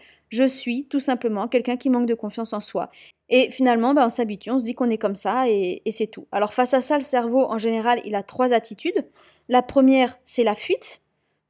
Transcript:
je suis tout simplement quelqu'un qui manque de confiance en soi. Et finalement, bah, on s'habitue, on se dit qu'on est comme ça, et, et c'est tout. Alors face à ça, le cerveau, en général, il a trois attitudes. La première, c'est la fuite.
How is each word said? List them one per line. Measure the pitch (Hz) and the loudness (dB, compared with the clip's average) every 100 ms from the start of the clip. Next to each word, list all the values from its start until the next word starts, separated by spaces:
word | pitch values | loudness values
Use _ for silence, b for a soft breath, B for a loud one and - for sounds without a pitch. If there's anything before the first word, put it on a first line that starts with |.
| b b _ | b b _
je | 220 | 0
suis | 269 - - 240 | 2 2 -2 -6
tout | 285 277 | -4 -4
simplement | 269 247 233 208 233 | -2 -2 -2 -4 -2
quelqu'un | 247 247 247 | -2 0 -2
qui | 277 | 0
manque | 247 240 | 0 0
de | |
confiance | 233 208 220 226 | -2 -6 -8 -8
en | 208 | -8
soi. | - 185 - B B _ - | -6 -6 -8 B B _ 0
Et | 254 262 | 2 2
finalement, | - 254 233 233 | 2 2 2 2
bah, | 294 | 4
on | 233 | 2
s'habitue, | 226 226 202 - | 0 -4 -6 -4
on | 262 | -4
se | |
dit | 226 | -2
qu'on | - 240 | -2 -2
est | 220 | 0
comme | 214 196 | -2 -4
ça, | 196 233 254 | -2 0 2
et, | 202 180 - | 2 0 -4
et | - | -6
c'est | 214 214 | -4 -6
tout. | 196 - | -6 -8
Alors | 202 208 | -2 0
face | - 247 | 0 2
à | 262 | 2
ça, | 254 294 | 2 0
le | |
cerveau, | 269 247 233 247 | 0 -2 2 2
en | 262 226 | 2 0
général, | 226 226 226 240 | -2 0 0 0
il | - | -2
a | 208 | -6
trois | 196 - 254 | -6 -2 2
attitudes. | 233 226 208 330 392 - b b b - | 2 0 -6 -4 -2 -4 b b b 0
La | 247 | 0
première, | 247 277 262 262 247 - | 2 4 6 6 2 -2
c'est | - - | -8 -2
la | 226 | 0
fuite. | 220 - 381 - - _ _ _ _ _ | -2 -2 -4 -4 -14 _ _ _ _ _